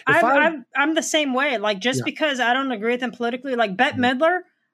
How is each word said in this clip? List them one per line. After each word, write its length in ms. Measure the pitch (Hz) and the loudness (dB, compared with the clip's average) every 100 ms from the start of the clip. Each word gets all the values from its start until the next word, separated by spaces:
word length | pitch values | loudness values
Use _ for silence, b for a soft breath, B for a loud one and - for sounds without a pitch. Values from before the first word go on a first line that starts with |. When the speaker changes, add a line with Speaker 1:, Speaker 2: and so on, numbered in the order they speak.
| 262 | 0
Speaker 1:
If 160 | 311 | 2
Speaker 2:
I'm, 20 | 233 | 4
Speaker 1:
I 120 | 285 320 | 4 2
Speaker 2:
I'm, 180 | 294 - 269 | 0 -6 -2
I'm 180 | 294 320 | 0 0
the 80 | |
same 320 | - 311 277 247 | 0 0 0 0
way. 240 | 285 220 | 0 0
Like, 200 | 208 190 | -2 -2
just 200 | 240 254 | -2 -2
Speaker 1:
Yeah. 60 | 294 | -4
Speaker 2:
because 340 | - 302 254 | -2 -2 0
I 140 | 233 | 0
don't 180 | 254 269 | 0 -2
agree 220 | 214 226 | -2 -2
with 100 | 247 | -2
him 80 | 247 | -4
politically, 440 | - 233 247 277 240 | -4 -4 -4 -4 0
like, 220 | 214 190 | 0 2
Bette 200 | 277 262 | 0 2
Speaker 1:
Mm-hmm. 240 | 247 254 | 0 2
Speaker 2:
Midler, 160 | 320 359 - _ _ | 2 0 -4 _ _